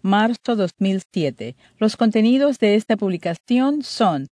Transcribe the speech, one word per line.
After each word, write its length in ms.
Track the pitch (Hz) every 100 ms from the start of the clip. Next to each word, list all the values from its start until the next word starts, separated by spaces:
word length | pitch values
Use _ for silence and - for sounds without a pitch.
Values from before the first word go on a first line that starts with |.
marzo 540 | 190 202 220 240 -
dos 160 | 226 185 -
mil 240 | 196 190 -
siete. 440 | - 151 123 110 127 _ _
Los 180 | 220 -
contenidos 640 | 226 220 220 262 285 262
de 160 | 214 208
esta 200 | 214 214
publicación 840 | 196 180 175 170 _ 240 262 294
son 460 | 262 - 214 151 139